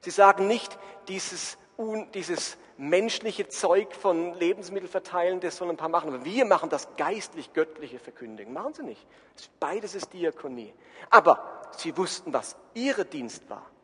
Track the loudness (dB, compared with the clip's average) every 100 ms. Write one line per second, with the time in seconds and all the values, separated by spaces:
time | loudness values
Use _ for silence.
0 | -6 6 8 8 4 2 -2 -14 -18 -18
1 | -8 -6 -6 -8 -10 -12 -20 -8 -6 -4
2 | -6 -8 -4 -4 -6 -10 -20 -10 2 2
3 | 4 -2 -4 -4 -6 -2 4 4 2 -2
4 | 0 2 0 0 0 0 -4 -8 -4 -6
5 | -4 0 0 0 -4 -6 -6 -4 0 0
6 | 0 -6 -4 2 6 6 4 -4 -4 -4
7 | -4 -4 -8 -12 -6 0 0 -2 -14 -14
8 | -18 -16 -14 -14 -12 -8 -8 -8 -12 -12
9 | -18 -20 -20 -20 -20 _ -6 -6 -8 -10
10 | -12 -4 -4 -4 -10 -10 -14 -18 -20 -20
11 | 8 8 10 6 4 -14 -16 -10 -8 -4
12 | -4 -4 -4 -6 -6 -16 -16 -4 -2 0
13 | -2 -4 -10 -12 -16 -16 -16 _